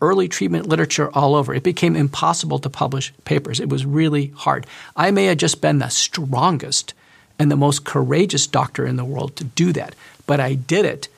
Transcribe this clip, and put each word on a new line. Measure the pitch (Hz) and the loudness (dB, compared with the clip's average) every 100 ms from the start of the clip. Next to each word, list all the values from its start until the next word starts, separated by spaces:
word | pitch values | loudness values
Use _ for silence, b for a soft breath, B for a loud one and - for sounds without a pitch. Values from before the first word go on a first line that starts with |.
early | 151 196 180 | 0 2 0
treatment | - 196 165 156 | -2 -2 -2 0
literature | 160 151 - 147 | 0 0 -2 -2
all | 143 143 | 2 4
over. | 147 131 | 2 2
It | 135 | -2
became | 180 175 170 160 | -2 2 2 2
impossible | 143 - 160 170 160 139 | 0 0 0 0 -2 -4
to | 139 | -4
publish | - 143 135 - - | -4 -2 -2 -6 -10
papers. | - 147 143 123 | -2 -2 0 -4
It | 147 | -2
was | 135 135 | -2 0
really | 147 160 147 143 143 | 0 2 0 -2 -2
hard. | - 135 - B B | -2 -2 -4 B B
I | - 180 | 0 2
may | 196 | 4
have | 196 156 | 4 2
just | 165 - | 0 2
been | 151 147 | 2 2
the | 123 | 0
strongest | - - - 135 127 170 160 139 - - - b b b - | -2 -2 -4 -2 0 2 0 -2 -4 -4 -14 b b b 0
and | 151 | 2
the | 147 | 4
most | 143 139 - | 2 2 -2
courageous | 143 127 151 190 143 - | -2 2 2 2 0 0
doctor | 131 131 - | 0 -2 -4
in | 127 127 | -4 -4
the | 123 | -4
world | 139 139 - | -6 -8 -8
to | |
do | 139 139 175 | -6 0 2
that, | 147 - - B B - | 0 -6 -14 B B 0
but | 143 | 0
I | 131 | 2
did | 135 123 185 | -2 0 0
it. | 170 143 - | 2 -2 -10